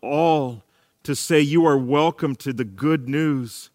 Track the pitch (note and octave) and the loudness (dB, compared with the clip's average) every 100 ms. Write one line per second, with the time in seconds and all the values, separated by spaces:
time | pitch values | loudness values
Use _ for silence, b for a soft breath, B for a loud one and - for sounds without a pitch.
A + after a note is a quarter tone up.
0 | A#2+ D3 E3 D#3 C3 A2+ _ _ _ _ | -4 0 2 2 -2 -8 _ _ _ _
1 | - C#3 - D#3 D3 E3 E3 C#3 B2+ D3 | -8 -6 2 2 4 4 4 4 2 2
2 | D#3+ E3 D#3 C3 C#3 B2+ A2+ F#2+ D3 D#3+ | 2 0 -6 -4 -6 -6 -6 -4 -2 -2
3 | B2+ D3 D#3 C#3 A#2 - - | -2 -2 -2 -2 -6 -14 -20